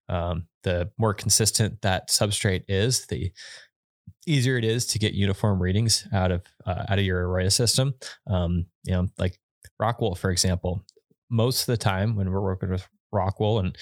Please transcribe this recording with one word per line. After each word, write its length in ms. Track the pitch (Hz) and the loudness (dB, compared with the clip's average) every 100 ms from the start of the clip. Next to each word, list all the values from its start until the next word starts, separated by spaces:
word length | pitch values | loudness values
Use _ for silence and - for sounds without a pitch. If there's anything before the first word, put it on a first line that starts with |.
| - | -6
Um, 380 | 90 87 82 85 _ | -4 -2 -4 -8 _
the 280 | 95 87 90 - | -4 -2 -4 0
more 160 | 110 | 0
consistent 680 | 101 104 - 110 - 107 - | 0 0 2 2 2 0 0
that 280 | 98 92 - | -2 -2 0
substrate 560 | - 107 101 104 92 - | 0 0 0 0 0 0
is, 400 | 95 117 123 - | 0 0 0 -4
the 240 | 82 90 - - - - _ _ _ - - - | -4 -4 -8 -20 -20 -20 _ _ _ -20 -8 0
easier 300 | 143 123 123 | 2 2 2
it 80 | 113 | 2
is 200 | 120 - | 0 0
to 120 | - | 0
get 140 | 107 | 0
uniform 480 | 98 98 95 110 92 | 2 0 2 2 2
readings 440 | 90 101 113 - - | 2 2 2 0 0
out 200 | 98 92 | 0 2
of, 120 | 87 - _ - | 0 -6 _ -6
uh, 220 | 85 - | -4 0
out 100 | 98 | 0
of 60 | 95 | 2
your 200 | 92 90 | 0 0
Arroyo 220 | 92 92 | 0 2
system. 460 | - 117 - 135 127 - - - | 2 2 2 0 -2 -10 -12 -2
Um, 380 | 92 85 87 85 _ | 0 2 0 -2 _
you 80 | - | -4
know, 160 | 90 92 - | -2 -2 -2
like 220 | 90 - _ _ - - | -4 -4 _ _ -14 -4
Rockwool, 360 | 107 117 110 87 | -2 0 -2 -2
for 120 | 95 | -2
example, 560 | 90 92 87 90 101 - _ _ _ - | 0 0 0 -2 -6 -10 _ _ _ -4
most 320 | 113 120 131 | 0 0 0
of 60 | - | -2
the 100 | 120 | 0
time 380 | 104 95 107 107 | 0 0 0 0
when 140 | 95 | 0
we're 120 | 95 | 0
working 280 | 98 92 92 | -2 -2 -2
with 180 | 92 - _ _ | -4 -6 _ _
Rockwool 460 | 107 95 - 107 110 | -2 -2 0 2 2
and 180 | 90 - | 0 -4